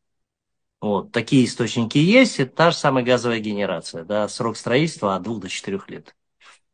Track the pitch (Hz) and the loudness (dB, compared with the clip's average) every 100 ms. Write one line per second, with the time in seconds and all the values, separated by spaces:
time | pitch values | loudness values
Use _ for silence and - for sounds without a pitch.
0 | _ _ _ _ _ _ _ _ 107 98 | _ _ _ _ _ _ _ _ -2 -2
1 | - 120 117 135 113 - 113 123 113 143 | -2 -4 2 4 4 0 -2 -2 0 2
2 | 170 247 254 - 131 - 170 160 147 131 | 6 6 6 2 -2 2 2 2 0 0
3 | 120 123 120 113 107 101 98 85 - 87 | 2 2 2 -2 -2 -2 -2 -4 -8 -12
4 | 85 104 101 - 117 110 - 127 165 - | -4 -2 -2 -4 -4 -4 0 0 0 -2
5 | 104 95 92 113 95 - - 98 - - | -2 -2 -4 -8 -8 -10 -6 -8 -8 -16
6 | - _ _ _ - _ _ | -18 _ _ _ -20 _ _